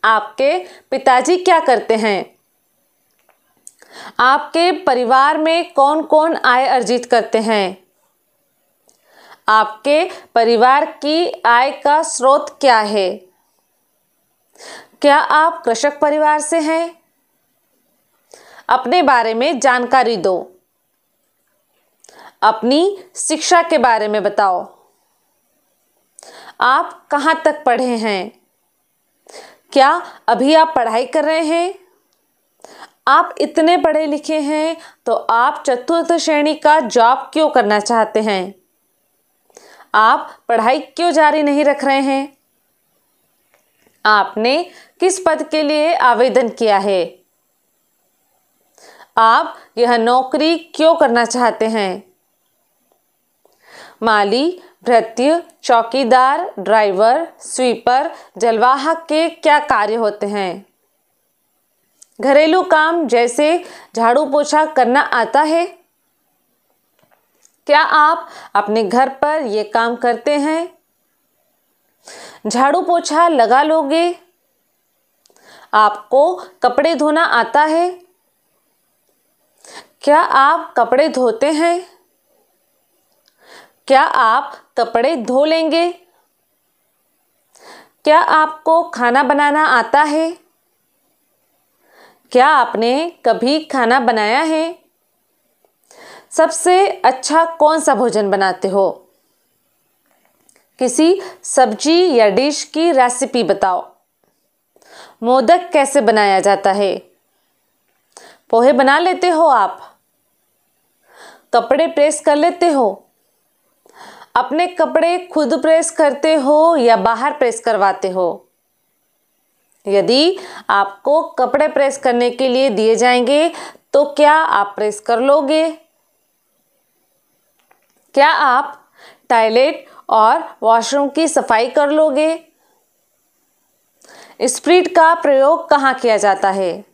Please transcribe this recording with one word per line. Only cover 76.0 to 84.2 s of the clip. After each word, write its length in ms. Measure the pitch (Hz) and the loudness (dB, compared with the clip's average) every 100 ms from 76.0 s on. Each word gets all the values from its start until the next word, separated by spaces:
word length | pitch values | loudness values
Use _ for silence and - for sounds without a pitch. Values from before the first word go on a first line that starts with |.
| - 262 311 370 - _ | -2 0 0 -2 -12 _
कपड़े 320 | 247 247 302 | -2 0 -2
धोना 300 | 320 302 302 | 0 0 0
आता 380 | 339 240 226 285 | 0 0 0 0
है? 280 | 311 320 349 359 _ _ _ _ _ _ _ _ _ _ _ _ _ _ _ _ - - - _ | 0 0 -2 -6 _ _ _ _ _ _ _ _ _ _ _ _ _ _ _ _ -20 -20 -20 _
क्या 180 | - 294 | 0 2
आप 540 | - 262 277 320 - - | 2 2 2 0 -4 -2
कपड़े 320 | 226 254 311 | 0 2 0
धोते 440 | 262 254 220 285 | 0 -2 -2 -2
हैं? 440 | 302 339 349 359 _ _ _ _ _ _ _ _ _ _ _ _ _ _ _ _ - - _ - | 0 -2 -2 -6 _ _ _ _ _ _ _ _ _ _ _ _ _ _ _ _ -20 -20 _ 0
क्या 160 | 269 | 2
आप 540 | 311 - | 2 2